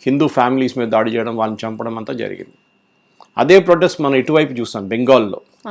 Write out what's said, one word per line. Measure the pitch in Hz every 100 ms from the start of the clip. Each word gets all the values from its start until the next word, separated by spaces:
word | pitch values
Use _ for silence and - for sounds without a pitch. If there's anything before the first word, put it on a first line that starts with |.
| 127
హిందూ | 143 151
ఫ్యామిలీస్ | - 123 131 127 127
మీద | 117
దాడి | 110 113
చేయడం, | 117 113 113
వాళ్ళని | 110 107 110
చంపడం | 110 117 113
అంతా | 110
జరిగింది. | 127 101 98 - _ _ _ _ _ _ _ _ -
అదే | 135 190
ప్రొటెస్ట్ | 175 170 175 -
మనం | 143 135
ఇటువైపు | 127 156 147
చూసాం | 120 113 110 98
బెంగాల్లో. | 113 123 127 107 92 - _ 220